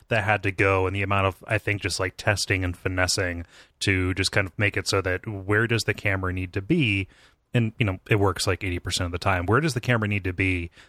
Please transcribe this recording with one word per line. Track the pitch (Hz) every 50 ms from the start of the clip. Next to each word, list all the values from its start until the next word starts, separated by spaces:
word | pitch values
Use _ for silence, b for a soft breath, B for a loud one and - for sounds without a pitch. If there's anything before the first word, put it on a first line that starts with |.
| B B
that | 120 110 98
had | 101 107 104 95
to | 101
go | 92 - 101 98 98 95 95 92
and | 92
the | 98 98
amount | 95 101 98 98 95
of, | 92 - -
I | - 113 107
think, | - - 104 98
just, | - 98 - -
like, | - - - -
testing | - - 104 98 - - 101 92 92
and | 90 87
finessing | - - 98 92 90 90 92 - - 95 90 87 85 85 b b b b b b -
to | - - 98 92 92 90 92
just | - 95 -
kind | - 107 101 92
of | - -
make | 104 101 - 101
it | 95 -
so | - 98
that | 90 92 90 95 - -
where | 107 98 95 95 104 107 113 117
does | 117 113 -
the | - 104
camera | - - 107 98 95 95 92 90
need | 92 92 87 -
to | 101
be? | 95 98 156 180 147 113 101 95 95 b b b b b b b b _ -
And, | 127 117 110 - -
you | 117
know, | 104 92 92 - -
it | -
works, | 104 98 98 90 - - -
like, | 92 - -
eighty | 98 87 87
percent | - 92 90 - 92
of | 87
the | 85 87
time. | - 104 95 90 87
Where | 90 104 127
does | 151 165 123
the | 120
camera | - - 123 113 107 101
need | 104 101 90
to | 95 92
be | 85 98 95 92 90 85 85 b b b